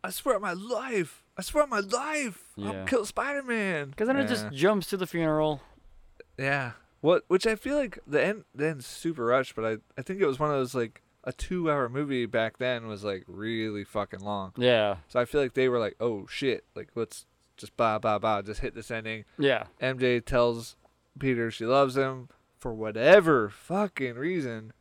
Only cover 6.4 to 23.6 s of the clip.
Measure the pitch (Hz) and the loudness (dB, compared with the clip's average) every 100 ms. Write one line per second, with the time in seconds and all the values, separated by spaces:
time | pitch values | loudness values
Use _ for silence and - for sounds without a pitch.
6.4 | 135 139 123 - _ _ 147 175 - 185 | -2 -2 -2 -10 _ _ 4 4 4 2
7.4 | 220 220 269 294 254 - - 147 165 214 | 2 -2 -2 -2 -2 -6 -2 2 2 0
8.4 | - - 151 151 120 - 165 156 117 127 | -10 -4 -2 -2 -10 -6 -6 -2 2 2
9.4 | 131 - 110 110 _ - 131 190 175 131 | 2 -4 -4 -4 _ -14 -10 0 0 2
10.4 | 151 143 127 131 113 - _ _ - - | 0 0 0 -2 -4 -6 _ _ -12 -8
11.4 | - 180 165 147 123 135 147 131 117 117 | -4 -2 0 0 0 -2 -2 -2 0 0
12.4 | 113 - 127 120 113 104 104 95 90 90 | -2 -2 -4 -4 -6 -6 -6 -6 -8 -10
13.4 | 110 113 110 104 98 110 101 98 101 104 | -6 -4 -4 -4 -6 -4 -4 -6 -6 -6
14.4 | 95 107 123 120 107 92 - 123 123 147 | -6 0 4 6 4 0 -2 -2 0 0
15.4 | 135 - 131 123 107 - 117 107 98 - | 0 2 2 2 -2 -2 -4 -4 -8 -4
16.4 | 139 110 _ - 82 - 113 - - _ | -2 -2 _ -16 -12 -6 -6 -8 -20 _
17.4 | _ _ 107 - 117 107 113 104 110 104 | _ _ -20 0 0 2 0 2 2 0
18.4 | 98 104 127 - 110 113 110 110 104 - | -2 -6 -6 -8 -8 -8 -6 -10 -12 0
19.4 | 139 123 - _ 131 131 127 123 - 127 | 2 2 0 _ -4 2 2 2 2 4
20.4 | 120 117 113 - _ _ _ - 135 120 | 4 2 -8 -18 _ _ _ -4 0 0
21.4 | 117 110 113 135 139 131 135 131 120 _ | -2 -2 2 4 4 2 -2 -2 -14 _
22.4 | _ _ 131 110 110 107 131 202 165 139 | _ _ -8 -6 -6 2 10 10 10 2
23.4 | 104 - | 2 -6